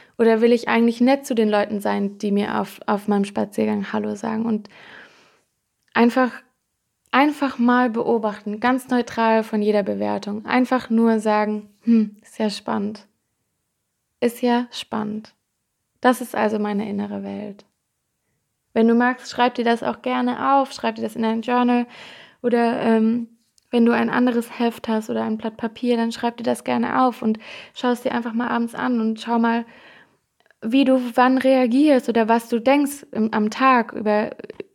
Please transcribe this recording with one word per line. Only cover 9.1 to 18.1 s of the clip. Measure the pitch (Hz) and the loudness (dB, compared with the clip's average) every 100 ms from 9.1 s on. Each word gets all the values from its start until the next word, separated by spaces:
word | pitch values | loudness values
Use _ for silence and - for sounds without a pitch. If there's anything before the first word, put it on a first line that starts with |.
| - 226 220 | 0 2 2
von | 220 214 | 2 0
jeder | 208 208 | 2 2
Bewertung. | 202 202 208 208 202 208 | 0 -2 -2 -4 -4 -8
Einfach | 214 247 254 254 - | -2 0 2 0 0
nur | 226 226 220 | 2 4 2
sagen, | 220 214 214 214 208 _ | 2 0 0 -4 -10 _
„Hm, | 226 226 208 - | 2 2 2 -4
ist | _ - | _ -6
ja | 214 | -4
spannend. | 202 - 220 208 220 - _ _ _ _ _ _ _ _ _ _ _ | -4 -6 -4 -4 -8 -16 _ _ _ _ _ _ _ _ _ _ _
Ist | 240 226 | -4 0
ja | 240 240 240 | 0 0 -2
spannend. | - - 220 214 214 220 _ _ _ _ _ _ _ | -10 -10 -8 -6 -8 -12 _ _ _ _ _ _ _
Das | 254 247 | 0 0
ist | 240 | -2
also | 214 214 214 | -4 -2 -2
meine | 208 202 214 | -2 -4 -4
innere | 202 208 202 | -6 -8 -8
Welt.“ | 196 196 208 202 _ _ _ _ _ | -10 -10 -12 -16 _ _ _ _ _